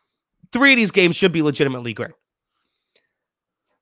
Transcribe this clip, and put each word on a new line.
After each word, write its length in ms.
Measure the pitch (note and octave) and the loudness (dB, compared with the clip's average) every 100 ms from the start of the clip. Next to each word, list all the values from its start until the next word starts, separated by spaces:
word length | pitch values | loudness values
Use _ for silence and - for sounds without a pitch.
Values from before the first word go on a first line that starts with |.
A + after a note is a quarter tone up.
| _ _ _ _ - | _ _ _ _ -10
three 200 | A#3+ C#4 | 0 2
of 40 | B3+ | 4
these 140 | G#3 | 2
games 260 | G3 F3+ - | 2 0 2
should 160 | F#3+ | 0
be 100 | D#3+ | 0
legitimately 520 | D3+ C#3 C#3 B2+ A#2+ | -2 0 -2 -4 -10
great. 180 | A2 A2 - _ _ _ _ _ _ _ _ _ _ _ _ _ _ _ _ | -10 -12 -14 _ _ _ _ _ _ _ _ _ _ _ _ _ _ _ _